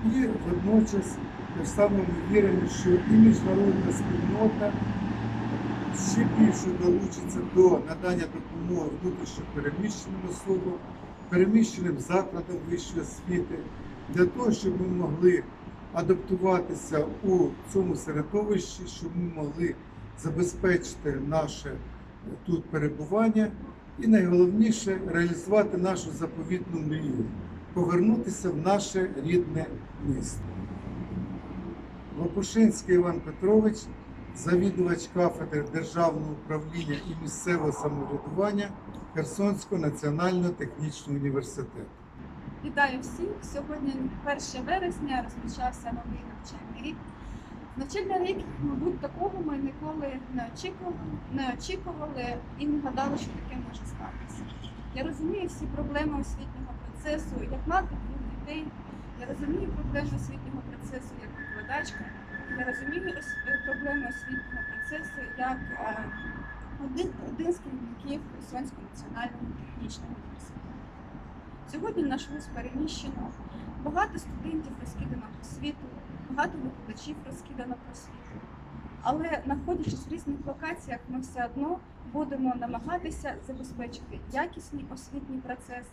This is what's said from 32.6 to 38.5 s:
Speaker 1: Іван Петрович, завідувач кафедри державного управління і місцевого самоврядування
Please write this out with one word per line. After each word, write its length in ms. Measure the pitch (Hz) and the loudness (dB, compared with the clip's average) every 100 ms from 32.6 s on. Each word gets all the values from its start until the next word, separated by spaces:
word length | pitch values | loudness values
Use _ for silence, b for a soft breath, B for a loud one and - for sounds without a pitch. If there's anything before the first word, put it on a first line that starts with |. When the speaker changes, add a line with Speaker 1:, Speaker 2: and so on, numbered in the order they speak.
| 220 - - 180 | 8 6 6 6
Speaker 1:
Іван 240 | 175 165 | 6 2
Петрович, 580 | 156 151 185 214 214 214 - - - - - - | -4 0 6 8 8 4 -6 -12 -14 -14 -12 -6
завідувач 720 | 165 180 196 180 175 170 - | 4 6 6 4 2 2 0
кафедри 500 | 180 170 - 156 151 143 | 4 4 4 -2 -2 0
державного 580 | 156 151 170 165 151 151 | -2 -2 4 4 4 -4
управління 640 | 147 - 156 156 170 156 143 - | -6 -4 -4 -2 -6 -2 -2 -2
і 140 | 160 | -6
місцевого 480 | 156 - 180 175 151 | -6 -4 0 2 2
самоврядування 960 | 139 151 143 135 143 - 165 202 | 2 0 0 -2 -4 -4 0 2